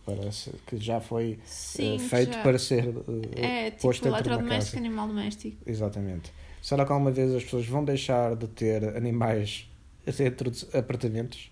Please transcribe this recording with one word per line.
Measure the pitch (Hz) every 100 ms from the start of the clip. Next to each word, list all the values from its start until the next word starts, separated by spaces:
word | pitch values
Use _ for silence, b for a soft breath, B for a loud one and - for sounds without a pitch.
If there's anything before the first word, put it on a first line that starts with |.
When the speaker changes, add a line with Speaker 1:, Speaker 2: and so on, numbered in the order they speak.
| -
Speaker 1:
parece | 98 101 101 - 90 -
que | 113
já | 110 113
foi, | 110 117 117 110 -
Speaker 2:
Sim, | - - - 107 110
Speaker 1:
eh, |
Speaker 2:
que |
Speaker 1:
feito | - 123 127
Speaker 2:
já | -
Speaker 1:
para | 135 127
ser, | - 123 120 117 - 117 113 123
eh, | 120 247 220
Speaker 2:
é, |
tipo, | 220
Speaker 1:
posto | 127 -
dentro | - 214
de | 247
uma | 233
Speaker 2:
eletrodoméstico, | 240 - - 254
Speaker 1:
casa. | 233
Speaker 2:
animal | 220 214
doméstico. | 208 208 208 220 208 -
Speaker 1:
Exatamente. | 110 104 104 98 87 - - B B
Será | - 139 139
que |
alguma | 143 139
vez | 131 131
as | 127
pessoas | 113 123 117
vão | 139 143
deixar | 135 - 123 117 113
de | 110
ter | - 110 110 107 110
animais | 120 117 117 110 104 - - - - - -
dentro | - 131 123 127
de | 123 - 135
apartamentos? | 117 120 120 110 123 - -